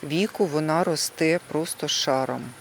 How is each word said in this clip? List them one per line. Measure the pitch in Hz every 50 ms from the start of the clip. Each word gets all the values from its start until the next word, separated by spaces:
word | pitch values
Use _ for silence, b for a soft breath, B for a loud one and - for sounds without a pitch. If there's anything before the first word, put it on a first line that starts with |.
| -
віку, | 147 147 165 196 220 - - 208
вона | 170 143 156 156 156 156 165 180
росте | 185 160 151 - - - - 165 160 165 175 - -
просто | - 156 160 170 - - - 147
шаром. | - - - - 135 131 135 123 127 127 120 120 123 -